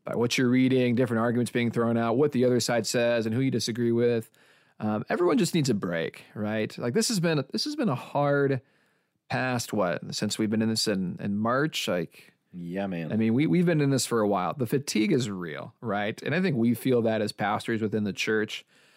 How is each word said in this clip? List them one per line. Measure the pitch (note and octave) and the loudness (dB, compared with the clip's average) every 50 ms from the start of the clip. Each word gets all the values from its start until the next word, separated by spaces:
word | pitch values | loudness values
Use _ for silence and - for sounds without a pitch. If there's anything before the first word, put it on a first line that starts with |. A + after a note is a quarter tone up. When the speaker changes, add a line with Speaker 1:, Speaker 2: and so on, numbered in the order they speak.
| - | -10
Speaker 1:
by | - - | -6 -2
what | G#2+ A#2+ A#2+ - | -2 0 0 2
you're | C3+ B2+ A#2+ | 2 2 4
reading, | B2+ B2+ C3 B2 C3 B2+ B2 B2 A#2 | 4 4 4 4 4 4 4 4 2
different | B2 B2+ A2+ A#2 A2 | 2 2 2 2 0
arguments | A#2 A#2+ A2+ B2 A#2 - | 2 2 2 0 0 0
being | - B2 A#2+ A2+ | 0 0 0 0
thrown | - A#2+ A2+ A#2 A#2 | 0 0 2 2 2
out, | A#2 A#2 A#2 A2+ | 2 2 2 2
what | C3 D3+ D3 | 2 2 2
the | - A#2+ B2+ | 2 2 4
other | B2 B2 A#2 | 4 4 2
side | - - A#2+ A#2 G2+ - | 2 2 0 0 0 0
says, | - B2 A#2 A#2 A#2+ A#2 A2 | 0 2 2 2 2 2 0
and | A2 A2 | 0 0
who | C3 | 0
you | C3+ C3 | 0 0
disagree | B2 A2+ - B2 A2 A#2+ A#2+ A#2 | 0 0 -2 -2 -2 0 0 2
with. | A#2 A#2 A#2+ A#2+ A#2+ A2+ A2+ - _ _ _ _ _ _ _ _ _ - | 2 4 2 2 2 0 -4 -8 _ _ _ _ _ _ _ _ _ -6
Um, | G#2+ G#2+ G#2+ A2 - - | -4 -2 -2 -2 -2 -2
everyone | - - F3+ F3 D#4 A#3 | 0 2 2 4 4 4
just | F3 - - | 2 2 2
needs | E3 C3 B2 | 2 2 2
a | A2 | 0
break, | F#2+ - E2+ E2+ E2 D#2+ - - - - - - | -2 -2 -2 -2 -2 -4 -4 -6 -12 -18 -14 -10
right? | G#2+ G#2+ G#2 A2 A2 A2 - - | -6 -4 -4 -2 -2 -4 -4 -6
Like, | - A#2+ B2 | -6 -4 -2
this | C#3+ A3+ A3 - | 0 0 0 0
has | A3+ F3 | 0 0
been, | E3 E3+ D#3+ C#3+ - - | 0 2 0 0 -2 -2
this | - A3 C4 | -4 -4 -4
has | D4+ D4 | -4 -4
been | D#4 B3 F3 | -2 -2 -2
a | B2+ | -2
hard | - - - - C#3+ C#3+ C#3+ C#3+ C#3+ C#3+ C3+ C3+ A#2+ - _ _ _ _ _ _ _ _ _ _ _ _ - | -4 -6 -4 -2 0 2 2 2 2 2 2 0 -2 -6 _ _ _ _ _ _ _ _ _ _ _ _ -6
past, | B2+ B2 B2+ B2+ B2 A#2+ - - | -4 -4 -2 -2 -2 -4 -4 -4
what, | G#2+ G#2 F#2 F2 - - - G2 - | -2 0 0 0 -2 -4 -6 -8 -6
since | - A2 G#2+ - - | -4 -4 -4 -2 -2
we've | A2 G#2 | -2 0
been | A2+ A2 | 0 0
in | A2+ A2+ | 0 0
this | A2 - - A2 | 0 0 0 0
in, | G2+ F#2+ F#2 F2 F2 - | 0 -2 -2 -4 -6 -6
in | - G#2 G2+ G#2 | -4 -4 -2 -2
March, | G#2+ A2+ B2 C3+ D#3 D#3+ - - - | 0 0 0 0 0 -2 -2 -4 -2
like, | A2 F2+ F2+ E2 - - - - - _ _ _ _ | -2 -2 -2 -2 -6 -10 -18 -20 -20 _ _ _ _
Speaker 2:
Yeah, | F#2 F2+ F2 E2+ F2+ G2 G2+ F#2+ | -14 -12 -10 -6 -6 -4 -4 -4
man. | F2 E2 D#2+ D#2+ | -4 -4 -4 -2
Speaker 1:
I | G2+ | 0
mean, | A2 A2+ A2+ | 0 2 2
we, | A2+ C3 D#3+ | 2 2 2
we've | - D#3+ F3+ F3 | 2 2 2 4
been | F3 E3 D3+ | 2 2 2
in | C#3+ C#3 | 2 2
this | C#3 A#2+ - | 2 0 0
for | - A#2+ A2+ | 0 0 2
a | G#2+ | 2
while. | G2+ G2 F#2+ F2+ E2+ - | 2 2 2 0 -2 -2
The | C3+ A#2+ | -4 -2
fatigue | - D3 C3 - - - G#3+ A3 G#3 | -2 -2 -2 -2 -2 0 0 2 2
is | D#3+ B2 B2+ G#2 | 2 2 0 -2
real, | G2 F2+ F2 D#2+ C#2+ C#2 - - - _ | -4 -6 -8 -8 -8 -10 -12 -14 -14 _
right? | B2 A2 G2 G#2 G2+ G2+ F#2 - | -6 -4 -4 -2 -2 -4 -6 -6
And | - B2+ D3 | -4 -4 -2
I | F#3 | 0
think | F#3+ F3+ C3+ | 0 0 0
we | A2+ A2+ A#2+ A2+ | 2 2 2 0
feel | - - C3+ B2 A#2+ | 0 0 2 2 2
that | A2 A2 A2 G#2+ | 2 2 0 0
as | G#2 G#2+ | -2 -4
pastors | - - G#2+ G2+ G#2+ - - - A2+ G#2+ | -4 -4 -2 -2 -2 -2 -2 -4 -2 -2
within | A2 G2+ G#2+ G#2+ | -2 -2 -2 -2
the | G#2 G2 | -2 -2
church, | F2 - - A2+ A2 G#2+ G#2+ G#2+ - - - _ _ _ _ _ _ | -4 -2 -2 0 0 0 0 -2 -6 -10 -14 _ _ _ _ _ _